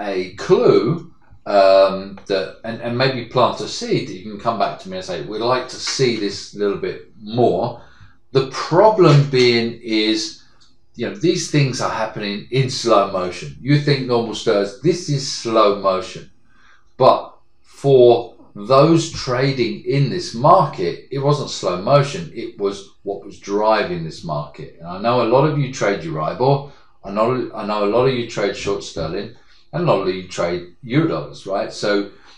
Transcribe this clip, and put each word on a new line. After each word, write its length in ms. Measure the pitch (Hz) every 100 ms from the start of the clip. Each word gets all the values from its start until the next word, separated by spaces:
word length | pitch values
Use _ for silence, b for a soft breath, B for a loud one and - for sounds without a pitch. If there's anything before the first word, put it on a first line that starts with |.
a 340 | 101 95 92
clue, 800 | - - 208 214 - 113 175 - b b b -
um, 720 | 101 95 98 95 95 98 98 -
that, 320 | 95 - -
and, 160 | 113 113
and 160 | 120 120
maybe 280 | 135 127 113
plant 340 | 127 113 -
a 80 | 104
seed 400 | - 240 180 -
that 60 |
you 160 | 92 104
can 80 | 101
come 180 | 117 101
back 220 | 95 -
to 80 | 95
me 80 | 92
and 100 | 90
say, 160 | 85
"We'd 160 | 80 107
like 300 | 120 127 -
to 80 | -
see 400 | - - 127 110
this 380 | 101 98 -
a 40 | 104
little 200 | 101 92
bit 340 | 92 - - -
more." 580 | 104 117 117 90 - - B B B B -
The 160 | 135 135
problem 800 | - - 165 214 196 165 143 139
being 520 | 127 123 117 113 -
is, 640 | 113 110 107 110 - - b b b - _
you 140 | - 107
know, 80 | 98
these 340 | 170 - -
things 300 | 147 135 113
are 100 | 98
happening 560 | 107 110 110 101 101 -
in 180 | 131 123
slow 400 | - 113 104 98
motion. 460 | 92 90 - - -
You 200 | 123 147
think 260 | 143 131 123
normal 300 | 120 110 101
stirs, 440 | 117 101 95 -
this 260 | 147 170 -
is 240 | 143 -
slow 480 | - 117 110 104 101
motion. 500 | 95 92 90 82 78 _ b b b b b -
But 400 | 131 - - - _ _
for 720 | _ - 143 131 120 117 - - -
those 560 | 104 104 135 156 165 -
trading 720 | - 127 123 139 127 107 101
in 260 | 120 143 127
this 220 | 92 -
market, 760 | 113 147 190 143 - 87 - -
it 80 | 139
wasn't 320 | 139 143 -
slow 320 | - 98 87
motion, 480 | 107 143 139 185 160
it 240 | 113 101 -
was 340 | 98 101 - _
what 220 | 98 101 101
was 140 | 87
driving 640 | 98 101 107 107 87 85
this 180 | 80 -
market. 540 | 85 73 - - 73 -
And 80 | 85
I 140 | 92
know 220 | 113 123
a 100 | 113
lot 140 | 131 151
of 100 | 143
you 140 | 123
trade 300 | - 107 92
Euribor, 680 | 82 76 78 90 131 139 - B B B
I 80 | 98
know, 400 | 101 113 127 -
I 140 | - 101
know 180 | 104
a 60 | 101
lot 160 | 117 131
of 80 |
you 160 | 120 117
trade 260 | - 101 -
short 280 | 101 98
sterling, 500 | - - 78 92 110 - b b b
and 100 | 151
a 100 | 175
lot 140 | 98 92
of 80 |
you 140 | 92 90
trade 480 | - 87 87 - -
Eurodollars, 640 | 113 139 165 - - - 98
right? 240 | 98 110
So 400 | - 107 101 101 b b